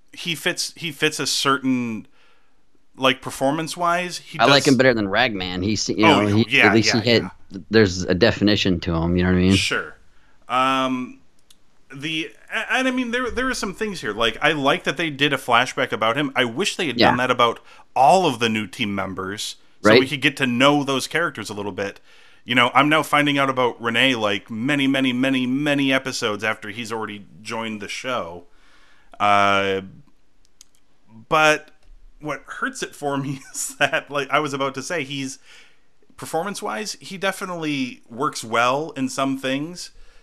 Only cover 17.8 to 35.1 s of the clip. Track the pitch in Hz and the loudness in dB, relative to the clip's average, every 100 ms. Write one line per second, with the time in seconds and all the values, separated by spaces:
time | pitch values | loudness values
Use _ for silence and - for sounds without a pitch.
17.8 | - 123 139 185 165 113 113 110 98 - | -6 4 6 6 4 0 0 0 -4 -6
18.8 | 104 98 95 92 95 107 - - - - | -4 -4 -6 -8 -8 -8 -10 -12 -20 0
19.8 | 104 120 135 143 147 151 127 120 139 147 | 6 6 4 0 0 0 0 4 4 4
20.8 | 135 139 - 156 170 117 104 104 101 92 | 2 -2 -2 -2 -4 -6 -10 -8 -8 -6
21.8 | 98 - - - - - - 127 120 127 | -8 -8 -20 -20 -20 -14 -2 2 4 4
22.8 | 147 151 139 147 147 139 135 127 123 - | 4 2 2 2 2 2 0 2 0 0
23.8 | 117 117 131 117 104 101 - 110 135 143 | -2 2 2 2 0 -2 -4 -6 -2 0
24.8 | 135 135 131 123 135 131 123 135 147 143 | 0 0 0 0 -2 -2 -2 -2 -2 0
25.8 | 135 131 131 - 117 104 110 110 107 107 | 0 0 -2 -4 -4 -2 -4 -4 -8 -12
26.8 | 110 113 104 104 95 78 107 113 113 104 | -8 -8 -8 -12 -16 -18 -10 -8 -6 -8
27.8 | 98 - 127 120 85 87 - - - - | -10 -10 -6 -6 -6 -10 -18 -20 -20 -20
28.8 | - - - - 104 101 101 98 98 95 | -20 -20 -20 -2 4 6 6 4 2 -2
29.8 | 95 - - - - - - - - - | -6 -16 -20 -20 -20 -20 -20 -20 -20 -20
30.8 | - - - 113 113 156 156 151 - - | -20 -20 -20 -20 -2 4 4 2 -2 -20
31.8 | - - - - 147 139 - - 262 - | -20 -20 -20 -14 -10 -10 -12 -8 -8 -6
32.8 | - - 143 139 135 139 - - - - | -10 -6 -4 -4 -4 -8 -10 -10 -10 -2
33.8 | 139 156 - 143 131 143 151 139 139 131 | 0 0 -4 -6 -2 -2 -2 -2 -4 -4
34.8 | 127 180 135 | -6 -6 -6